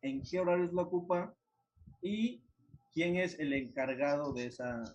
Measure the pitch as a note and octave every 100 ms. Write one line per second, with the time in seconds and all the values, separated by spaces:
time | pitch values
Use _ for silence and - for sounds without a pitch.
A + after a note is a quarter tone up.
0 | C#3 F#3+ - F3+ F3+ F3 F3 F3 F3 F3+
1 | F3 F3+ F3 - _ _ _ _ - -
2 | F3+ G#3 A3+ B3 - _ _ - _ -
3 | F3 F3 F3+ E3 D3 C#3 B2+ C#3 C3 B2+
4 | C#3+ D3 C#3+ B2 B2 A#2+ B2 A#2+ A2+